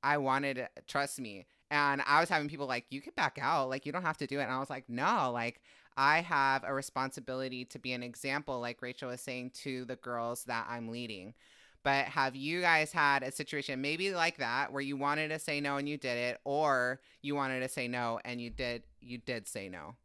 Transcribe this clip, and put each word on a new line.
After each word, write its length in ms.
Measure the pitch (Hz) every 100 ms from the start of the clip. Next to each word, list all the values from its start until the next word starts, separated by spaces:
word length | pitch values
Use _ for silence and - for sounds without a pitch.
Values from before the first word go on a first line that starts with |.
I 140 | 139 147
wanted, 500 | 135 135 139 127 123 - -
trust 340 | 143 139 -
me. 260 | 120 98 87 _ _
And 320 | 147 143 139 135
I 140 | 147
was 100 | 170
having 200 | 170 147
people 180 | 151 139
like, 180 | 123 -
"You 120 | 135
can 120 | 285 -
back 240 | 151 -
out. 280 | 131 147 131
Like, 160 | 135 143
you 60 |
don't 100 | 160
have 140 | 175 156
to 100 | 139
do 120 | 139
it." 40 |
And 80 | 135
I 80 | 131
was 100 | 135
like, 200 | 131 127
"No, 420 | 120 156 226 131
like, 300 | 120 117 - _ - - -
I 240 | 139 156
have 420 | 175 151 135 135 95
a 80 |
responsibility 920 | 135 139 - 131 - 123 131 131 127 123
to 140 | 135
be 140 | 127
an 100 | 123
example," 560 | 123 117 139 139 147 127
like 220 | 120 120
Rachel 280 | 123 123 131
was 120 | 123
saying, 300 | - 127 123 -
"to 220 | 139 131 127
the 100 | 127
girls 480 | 123 120 117 123
that 240 | - 117 -
I'm 200 | 120 113
leading." 440 | 117 120 101 95 - _ - - _
But 220 | - 139 135
have 300 | 160 135 131
you 260 | 139 170
guys 300 | 175 160 156
had 300 | 175 143 139
a 80 | 127
situation 500 | - 147 151 135 131
maybe 320 | 139 165 190
like 240 | 185 165 165
that 340 | 120 123 143
where 100 | 139
you 140 | 139 139
wanted 340 | 139 151 156
to 100 | 156
say 200 | - 143
no 160 | 143 139
and 100 | 143
you 80 | 147
did 200 | 135 120
it, 220 | 123 120 -
or 560 | 139 151 131 123 131 _ _
you 140 | 143 143
wanted 260 | 135 131
to 80 | 131
say 180 | - 123
no 320 | 123 120 113
and 160 | - 120
you 80 | 120
did, 340 | 113 123 120 - _
you 160 | 127 120
did 300 | - 120 101
say 200 | 110 98
no? 280 | 90 78 120